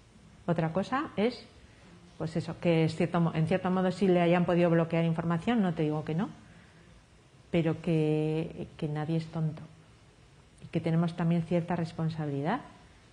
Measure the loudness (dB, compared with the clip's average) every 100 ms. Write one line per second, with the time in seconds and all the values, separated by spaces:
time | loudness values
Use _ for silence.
0 | -20 -20 -20 -10 -4 -2 0 -2 -2 -4
1 | -4 -2 -2 -2 -12 -20 -20 -20 -20 -20
2 | -20 -8 -6 -4 -6 -2 2 4 2 2
3 | 0 2 2 2 0 0 0 0 0 2
4 | 4 4 4 4 4 4 4 4 2 0
5 | 0 0 -2 -2 0 0 0 0 -2 -2
6 | -2 -4 -4 -8 -20 -20 -20 -20 -20 -20
7 | -20 -20 -20 -20 -2 0 2 -2 0 2
8 | 2 2 0 -2 -4 -8 -12 -8 -6 -4
9 | -2 -2 -2 -4 -4 -6 -12 -20 -20 -20
10 | -20 -20 -20 -20 -20 -20 -6 -4 0 2
11 | 0 0 0 0 2 0 0 -2 -4 -4
12 | -4 -2 -4 -2 -2 -4 -6 -20 -20 -20
13 | -20